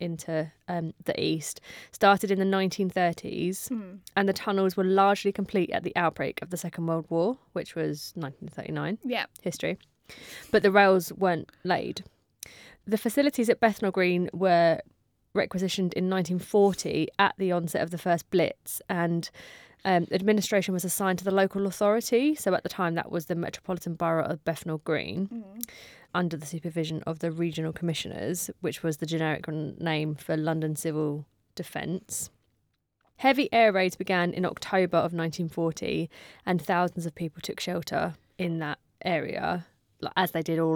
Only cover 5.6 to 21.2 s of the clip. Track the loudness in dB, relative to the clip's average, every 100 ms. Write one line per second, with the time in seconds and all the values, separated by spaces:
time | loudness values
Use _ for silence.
5.6 | 0 -2 -2 0 0 0 -4 -6 -8 -8
6.6 | -8 -4 -2 -2 -2 0 0 -2 _ -10
7.6 | -8 -4 -4 -4 -8 -8 -8 -10 -14 -12
8.6 | -8 -4 -4 -4 -4 -4 -6 -6 -8 -4
9.6 | -4 -4 _ _ -20 -20 -18 -18 0 4
10.6 | 6 8 8 6 2 0 0 0 -4 _
11.6 | -2 0 -2 -8 -14 _ _ _ -20 -20
12.6 | -20 -18 -4 -2 0 2 2 2 2 4
13.6 | 4 2 0 2 2 2 0 0 4 6
14.6 | 6 4 -2 _ _ _ _ -2 0 0
15.6 | -2 0 0 0 0 0 0 -2 0 4
16.6 | 4 4 -2 -2 -2 2 2 2 0 0
17.6 | 0 -2 -2 -4 0 0 2 2 2 0
18.6 | -10 -12 -4 -2 0 0 -2 -12 -20 -20
19.6 | -20 _ 2 2 2 2 4 2 4 2
20.6 | 2 -2 -2 0 0 0